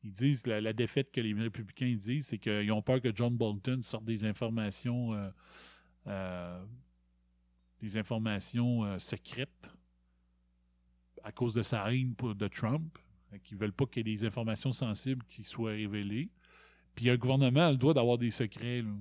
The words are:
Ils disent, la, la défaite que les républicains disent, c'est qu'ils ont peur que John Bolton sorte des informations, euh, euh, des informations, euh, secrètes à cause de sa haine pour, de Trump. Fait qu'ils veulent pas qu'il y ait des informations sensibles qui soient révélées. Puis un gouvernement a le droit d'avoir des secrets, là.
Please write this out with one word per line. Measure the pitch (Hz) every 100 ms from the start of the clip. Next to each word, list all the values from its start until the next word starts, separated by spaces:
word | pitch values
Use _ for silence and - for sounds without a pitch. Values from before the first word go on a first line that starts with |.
Ils | 107
disent, | 92 135 139 120
la, | 107
la | 110
défaite | 110 117 - 135
que | -
les | 113
républicains | 104 113 107 101 - 127 113
disent, | 98 139 139
c'est | 107
qu'ils | - 104 104
ont | 110
peur | 104 131
que | 123
John | 104 120 120
Bolton | 113 104 127 131
sorte | 117 110 110
des | 113 110
informations, | 104 113 113 107 98 123 120 120
euh, | 107 98 - - - - - _ _ -
euh, | 98 95 90 87 87 98 123 - _ _ _ _ _ _ _ _ _
des | 110 104
informations, | 107 113 110 101 - 120 120 120 104
euh, | 95
secrètes | - - - - 135 _ - - _ _ _ _ _ _ _ _ _ _ _ _ _ -
à | 107
cause | - 123 110
de |
sa | 104 113 101
haine | 127 127 113
pour, | 123 101
de | 101
Trump. | - 110 143 160 - _ _ _
Fait | 101
qu'ils | - 104
veulent | 107
pas | 92 139
qu'il | - 113
y |
ait | 107
des |
informations | 113 104 113 107 139
sensibles | 123 123 104 131 131 117
qui | -
soient | 104 - 113
révélées. | 107 107 104 101 107 180 _ _ - - _ _
Puis | - 120
un | 123
gouvernement | 123 131 135 131 170
a |
le | 135
droit | 135 147
d'avoir | 120 120
des | 117
secrets, | - 110 - 117 123
là. | 110 104